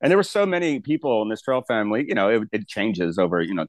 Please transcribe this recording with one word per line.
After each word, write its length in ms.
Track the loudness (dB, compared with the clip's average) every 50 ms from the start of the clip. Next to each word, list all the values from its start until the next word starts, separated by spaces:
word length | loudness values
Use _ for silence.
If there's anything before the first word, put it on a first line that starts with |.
And 80 | 2 4
there 80 | 4 4
were 40 | 2
so 200 | 2 0 0 0
many 360 | 2 0 0 0 0 -2 -2
people 420 | -2 -2 -2 -2 0 0 0 0
in 60 | 0 -2
this 120 | -4 -6
trail 220 | -2 -2 -2 -2 0
family, 380 | 0 -2 0 0 0 0 -2 -2
you 80 | -2 0
know, 140 | 2 4 4
it, 200 | 4 2 0 -2
it 160 | -6 -6 -6 -6
changes 500 | -6 -4 -2 -2 -2 -2 -2 -2 0 0
over, 220 | 0 2 2 -2
you 140 | -2 -2 -4
know, 120 | -6 -6